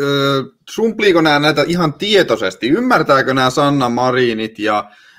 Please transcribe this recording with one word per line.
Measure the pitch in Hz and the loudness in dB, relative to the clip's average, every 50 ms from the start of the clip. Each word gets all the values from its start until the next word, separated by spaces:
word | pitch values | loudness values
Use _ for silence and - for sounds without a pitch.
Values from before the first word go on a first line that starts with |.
| 143 139 143 139 139 139 139 135 127 - - _ _ - | -4 -2 -2 0 0 0 -2 -2 -4 -8 -12 _ _ -12
sumpliiko | - - 220 226 220 220 220 202 170 170 | -4 -2 -2 -2 -2 0 2 2 2 4
nää | 160 156 147 143 | 4 2 2 2
näitä | 147 151 147 147 139 | 2 0 0 0 0
ihan | 156 175 175 170 151 139 | 0 0 0 0 -2 -2
tietoisesti? | - 190 208 214 190 156 - 117 107 107 92 - - 107 120 | -4 -2 2 2 2 2 2 0 -2 -2 -4 -6 -4 -2 0
Ymmärtääkö | 151 220 247 254 240 170 151 143 139 135 120 135 135 | 0 0 2 2 0 2 2 2 2 2 2 0 0
nää | 135 131 127 | 0 0 0
Sanna | - 156 143 143 143 139 131 120 | 0 0 0 0 0 0 0 -2
Marinit | 120 120 127 127 123 127 127 120 110 110 110 107 - - | -2 0 0 0 0 0 0 0 -2 -4 -6 -8 -8 -6
ja | 104 104 107 104 101 - - - - _ _ | -2 -2 -2 -2 -4 -8 -14 -20 -20 _ _